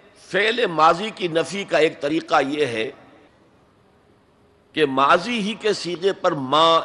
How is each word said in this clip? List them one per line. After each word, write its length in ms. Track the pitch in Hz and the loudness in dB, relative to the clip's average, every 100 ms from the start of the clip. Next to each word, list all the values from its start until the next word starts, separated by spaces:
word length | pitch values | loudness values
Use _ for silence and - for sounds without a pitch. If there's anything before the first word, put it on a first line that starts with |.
| _ _ - | _ _ -6
फेल 360 | 190 214 240 214 | -2 -2 0 -2
माजी 420 | 156 160 170 220 | 2 4 2 -4
की 160 | 180 180 | -6 -4
नफी 360 | 160 160 196 | -2 -4 -6
का 140 | 190 165 | -2 2
एक 200 | 160 143 | 2 0
तरीका 400 | 143 160 160 160 | -4 -4 0 0
यह 280 | 139 147 139 | 0 -2 -2
है 160 | 113 104 - - - _ _ _ _ _ _ _ _ _ _ _ _ _ _ _ | -2 -6 -8 -20 -20 _ _ _ _ _ _ _ _ _ _ _ _ _ _ _
कि 120 | 151 147 | -2 0
माजी 500 | 135 143 175 202 240 | 2 4 2 0 -4
ही 140 | 202 220 | -4 -4
के 160 | 214 | -4
सीगे 380 | 190 170 170 190 | -4 -6 -4 -4
पर 200 | 180 180 | 0 -2
मा 440 | 156 131 147 165 165 | -2 0 4 4 4